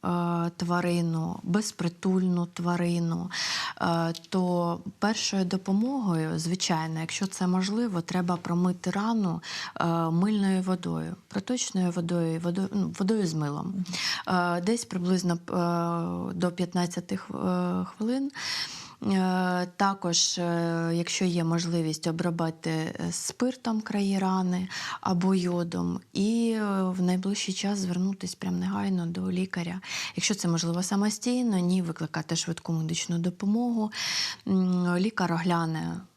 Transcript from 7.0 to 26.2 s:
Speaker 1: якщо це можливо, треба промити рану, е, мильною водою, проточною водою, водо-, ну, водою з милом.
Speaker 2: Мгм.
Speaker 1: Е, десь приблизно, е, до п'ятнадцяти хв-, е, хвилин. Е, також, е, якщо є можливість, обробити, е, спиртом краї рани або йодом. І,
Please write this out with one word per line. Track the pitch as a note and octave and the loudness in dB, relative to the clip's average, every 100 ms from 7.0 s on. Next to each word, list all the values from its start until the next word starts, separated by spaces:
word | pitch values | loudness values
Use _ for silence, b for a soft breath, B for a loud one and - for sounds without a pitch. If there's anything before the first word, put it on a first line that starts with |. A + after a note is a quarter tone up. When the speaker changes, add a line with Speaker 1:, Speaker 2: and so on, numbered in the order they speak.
Speaker 1:
якщо | E3 - F#3+ | -4 -4 -4
це | - F3+ | 0 2
можливо, | F3+ F#3+ G#3+ A#3+ F3+ | 2 2 0 0 -2
треба | E3 F3+ F3+ F3 | -2 0 2 0
промити | - F3 F3+ F3+ - | 0 2 2 0 -2
рану, | G3 G#3+ A3+ F#3+ E3 B B B - | 0 0 2 0 -2 B B B 0
е, | E3+ E3 E3 | 2 2 2
мильною | E3 G3 G#3+ G3 F#3+ | 4 4 4 4 2
водою, | F#3 F#3 F3+ E3 D#3+ F3+ _ | 2 -2 -2 -4 -4 -8 _
проточною | G3+ G3 B3 - F#3+ F3+ | -8 -4 -4 -2 0 0
водою, | F3 E3+ F3 E3 D#3+ | 0 0 0 0 0
водо-, | F3 F3 F#3+ | -2 0 0
ну, | G#3 F3 E3+ | 0 -2 0
водою | F#3+ A3 F#3 | 0 2 2
з | |
милом. | D#3+ D3 D3 - F#3+ F3+ F3+ B B - | 0 -2 -2 -4 -4 -4 -4 B B 0
Speaker 2:
Мгм. | F#3 | 2
Speaker 1:
Е, | F3 F3 | 2 0
десь | F3 A#3 | 0 -2
приблизно, | - F#3 F3 F#3 F3 | -2 -4 2 2 2
е, | E3+ F3 F3+ F3 F3 E3+ E3+ E3+ F3 F3+ | 0 -2 0 2 2 0 0 -2 -4 -4
до | F#3 F3 | -2 -2
п'ятнадцяти | F3 F3 F3+ F3 F3 F3 F#3+ | 0 -2 0 0 -2 -6 -8
хв-, | - G3 F#3+ | -6 -4 0
е, | F3+ F3+ F3+ | 0 0 -2
хвилин. | F#3 - A3 B3+ C#4 B B B B B B B | -4 -4 -2 -2 -2 B B B B B B B
Е, | - F#3+ F#3 F#3 F#3 F3+ F3+ - | 0 2 4 2 2 0 -2 2
також, | G3 G3 F3 F3 - - | 2 2 0 2 0 0
е, | F3 E3+ E3+ E3 E3 | 0 2 2 0 0
якщо | E3+ E3+ - | 0 -2 0
є | F#3+ F3 | 0 2
можливість, | D#3+ E3 F3 E3+ D#3+ D#3 E3+ | 2 0 0 0 0 -2 -2
обробити, | D#3+ F3 E3+ E3 D#3+ - | 0 -2 0 -2 -2 -4
е, | D#3+ D#3+ - E3+ | -2 -2 -4 -6
спиртом | E3+ - - B3 B3+ - A3 | -4 -6 -2 -2 -2 -4 -4
краї | G#3+ G#3 G3 G3 | -2 0 2 2
рани | F#3+ F#3 F#3 F3+ F#3 B B B | 2 2 2 0 -2 B B B
або | - F#3 F#3 | 0 2 4
йодом. | F#3+ F3 F3 E3+ F3+ F3 F2 - | 4 2 0 -2 -2 -2 -2 -4
І, | - | 0